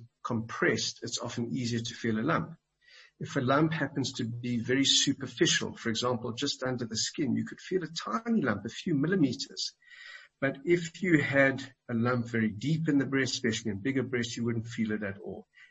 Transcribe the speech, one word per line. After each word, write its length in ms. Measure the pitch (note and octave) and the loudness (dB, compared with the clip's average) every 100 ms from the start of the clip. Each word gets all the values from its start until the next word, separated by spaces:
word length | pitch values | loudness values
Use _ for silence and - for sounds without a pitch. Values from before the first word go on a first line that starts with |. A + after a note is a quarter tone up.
| A#2 _ | -10 _
compressed, 760 | - A#2 A2 - E3+ A#2 - - | -4 -4 -4 0 0 2 -2 -6
it's 160 | - - | -8 -8
often 320 | A#2+ B2 A#2 | -6 -6 -4
easier 280 | C3+ A#2+ A#2 | -4 -2 -2
to 140 | A#2 - | -4 -4
feel 240 | A#2 G#2+ | -2 0
a 20 | |
lump. 320 | C3+ E3 D#3+ - _ _ _ - - - | 2 0 -2 -10 _ _ _ -20 -20 -12
If 180 | - C#3 | -6 0
a 40 | |
lump 300 | B2+ C#3 D#3+ | 4 4 4
happens 420 | D#3+ C#3 - B2+ | 2 -2 -2 -4
to 120 | - A2+ | -2 -4
be 340 | - B2 A#2+ | -4 -2 -2
very 240 | A#2 C3 | 2 4
superficial, 920 | C3+ - - C3+ - - D#3 - A2 - | 6 4 4 0 -6 0 2 2 -2 -4
for 120 | A#2 | -2
example, 440 | A2 B2 A#2 A#2+ | 0 0 -2 -4
just 300 | A2+ C#3 - | -4 -4 -2
under 220 | B2+ B2+ A2+ | -4 -4 -4
the 120 | A2+ | -2
skin, 380 | - - C3+ A2+ | -4 -2 0 0
you 100 | A2+ | -2
could 160 | - | -8
feel 220 | - - | -4 -2
a 280 | D#3 - - | -2 -6 -4
tiny 300 | A3+ A#3 A3 | -4 0 2
lump, 240 | C3+ G2+ A2+ | 2 0 -4
a 40 | |
few 260 | - - D3 | -6 0 2
millimeters. 800 | D#3 G3 C3+ A2+ - - - - _ - - - - _ | 2 4 4 2 -8 -8 -8 -10 _ -20 -20 -20 -20 _
But 160 | C#3 C#3 D3 | -4 -2 2
if 360 | F3 - - | 2 2 -4
you 200 | F#3 D#3 | 4 6
had 420 | A#2 C#3 C3+ C3 - - - | 6 6 6 4 -6 -14 -4
a 40 | |
lump 340 | A#2 A#2+ B2+ A2+ | 0 2 2 0
very 220 | A2+ A2 | 0 0
deep 400 | F#2+ C3+ D#3 D#3+ | 0 -2 0 2
in 80 | C#3+ | 2
the 80 | C3 | 2
breast, 300 | C3+ B2+ - | 2 0 0
especially 360 | A#2+ A2 A2+ | 0 0 -2
in 60 | G2 | -2
bigger 260 | C3+ C3+ | -2 0
breasts, 320 | A2+ B2 A#2 - | 0 -2 -2 -2
you 80 | |
wouldn't 240 | A#2 A#2 A2+ | -2 -2 -4
feel 240 | - A2 | -2 -2
it 120 | G#2+ | -2
at 160 | G2+ G2 | -4 -8
all. 240 | G2 F#2 - - - | -10 -12 -16 -20 -20